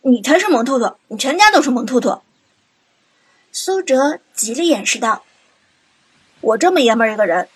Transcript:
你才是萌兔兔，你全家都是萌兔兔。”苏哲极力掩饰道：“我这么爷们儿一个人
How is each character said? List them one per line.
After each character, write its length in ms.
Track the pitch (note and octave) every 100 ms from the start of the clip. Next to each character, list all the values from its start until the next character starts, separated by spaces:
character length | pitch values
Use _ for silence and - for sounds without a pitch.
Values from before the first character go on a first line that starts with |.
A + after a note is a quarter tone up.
你 180 | C4+ A#3+
才 180 | A3 E4
是 80 | G#4
萌 160 | C4
兔 160 | B3 C4+
兔， 160 | A3 - _
你 80 | G#3
全 200 | C4+ E4+
家 140 | G#4
都 100 | G4
是 80 | D4
萌 160 | B3 G#3+
兔 140 | B3+
兔。” 220 | B3 - _ _ _ _ _ _ _ _ _ _ _ _ _
苏 300 | - - F#4+
哲 400 | F4+ C4 C#4+ E4 _
极 200 | - A3
力 160 | B3 E4+
掩 160 | A3+ -
饰 140 | -
道 260 | A#3 - _ _ _ _ _ _ _ _ _ _ _ _
：“我 180 | - G3
这 140 | F4
么 80 | F#4
爷 160 | A#3+ A3+
们 100 | A3+
儿 80 |
一 40 | G#3+
个 80 | G3
人 240 | F3 E3+